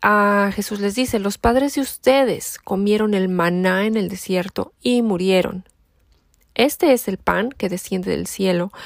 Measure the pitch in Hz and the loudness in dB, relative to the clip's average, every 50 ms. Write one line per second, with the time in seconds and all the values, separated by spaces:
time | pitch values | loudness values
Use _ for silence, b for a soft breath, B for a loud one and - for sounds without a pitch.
0 | - 208 208 208 208 202 202 202 202 202 190 - 202 - 214 202 202 202 196 247 | 0 2 2 4 4 2 2 2 0 0 -2 -4 -6 -6 -6 -4 -4 -4 -2 -2
1 | 254 247 - 220 190 202 202 - - 233 233 262 277 285 - - 269 - - - | -2 -2 -2 -2 -2 -2 -4 0 0 2 2 2 2 0 -2 -2 -4 -4 -6 -2
2 | - 254 262 277 269 240 175 - - - - - - - 202 190 202 202 208 214 | 2 4 4 4 4 2 0 -4 -6 -10 -12 -12 -8 -6 -4 -2 2 2 2 2
3 | 214 214 208 196 190 185 185 180 170 170 175 180 180 185 185 185 202 220 220 220 | 2 2 0 0 0 0 0 0 0 2 2 2 2 2 2 2 0 0 0 -2
4 | 196 175 190 185 - - 185 180 175 190 - - - - _ _ - 247 247 240 | -2 -4 -6 -8 -6 -4 -2 -2 -2 -4 -6 -8 -8 -8 _ _ -2 0 2 2
5 | 233 220 202 175 185 190 190 185 175 - - 185 185 _ _ _ _ _ _ _ | 2 2 0 0 2 4 4 4 2 0 -2 -8 -12 _ _ _ _ _ _ _
6 | _ _ _ _ _ _ _ _ _ _ - - 233 294 - - - 320 262 240 | _ _ _ _ _ _ _ _ _ _ -2 0 0 2 2 2 4 4 4 4
7 | - - 190 185 - - 175 180 208 254 285 - - 190 185 185 - - 196 185 | 2 -2 -6 -4 -2 -2 0 0 0 -4 -4 -4 -6 -4 -4 -6 -6 -6 -6 -4
8 | 185 190 175 - 185 - - - 196 190 180 170 175 196 - B B | -4 -2 -4 -4 -4 -6 -6 -2 -2 0 0 0 -2 -4 -8 B B